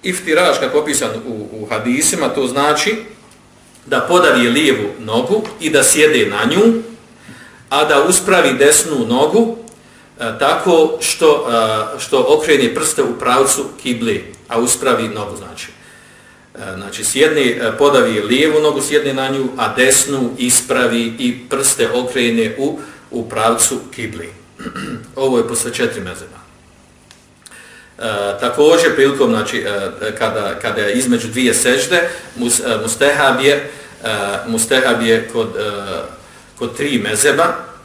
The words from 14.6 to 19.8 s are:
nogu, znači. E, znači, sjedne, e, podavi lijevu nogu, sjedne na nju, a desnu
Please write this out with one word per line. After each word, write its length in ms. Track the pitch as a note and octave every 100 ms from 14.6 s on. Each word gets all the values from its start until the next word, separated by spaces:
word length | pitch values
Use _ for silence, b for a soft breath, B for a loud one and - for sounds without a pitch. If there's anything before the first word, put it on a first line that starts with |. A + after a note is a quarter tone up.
| B2 - C3+ A#2 A2+
nogu, 280 | G#2 G2+ F#2
znači. 320 | F#2 G2 - B B B B B B B B
E, 200 | - G2 F#2
znači, 280 | G2+ G#2+
sjedne, 380 | G#2+ C3 D#3 D3+
e, 300 | B2+ A#2 A#2 G#2+
podavi 420 | C#3+ C3+ A2+ G#2+
lijevu 400 | G#2 B2+ D#3 D3+
nogu, 220 | D3+ C#3
sjedne 320 | - D3 D3
na 140 | C3+ C3+
nju, 200 | C#3 B2+ B2+
a 180 | A2
desnu 560 | B2